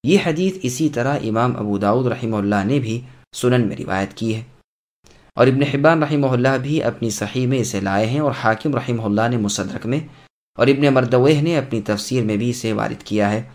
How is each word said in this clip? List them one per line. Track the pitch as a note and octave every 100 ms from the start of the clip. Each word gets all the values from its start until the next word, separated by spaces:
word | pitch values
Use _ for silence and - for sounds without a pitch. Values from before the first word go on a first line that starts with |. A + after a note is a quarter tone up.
یہ | B2+ F#3+ F3
حدیث | D#3 F#3+ F#3
اسی | B2 B2+ D#3
طرح | A#2+ B2+ C#3+
امام | A2+ A2 B2 B2+
ابو | G#2 G2+
داؤد | G2+ A#2+ B2+
رحمہ | A2 A2+ G#2+
اللہ | G2+ G#2
نے | G2 C#3
بھی | A2+ A#2 B2 - _
سنن | - B2 B2 G#2+
میں | -
روایت | - F#2+ G2
کی | - A2+
ہے | A2 A#2+ - _ _ _ _ - - _
اور | - B2+
ابن | C3+
حبان | C#3 C#3+ D#3 E3
رحمہ | D3 D3 C3+
اللہ | B2 C3 C3+
بھی | C3+ D#3
اپنی | A#2 A#2 A#2
صحیح | G2+ G#2 B2+ B2+
میں | C3
اسے | A2 G2+
لائے | G2 G2+ A2
ہیں | C#3
اور | D3 B2
حاکم | A#2 A2 D#3
رحمہ | B2 B2 A#2
اللہ | A2 G#2 A#2
نے | A#2+
مصدرک | G#2 - F#2+ G2 A2
میں | C#3+ D#3+ - - _ _
اور | - B2
ابن | C3+ C#3+
مردویہ | C3 B2 B2 C3+ D3+
نے | D#3 D#3+
اپنی | C3 A#2
تفسیر | G#2 G#2 - B2+
میں | G#2+ G#2
بھی | A#2+
اسے | A#2 A2+
وارد | G#2+ G#2+ -
کیا | - G#2 G2+
ہے۔ | G#2+ B2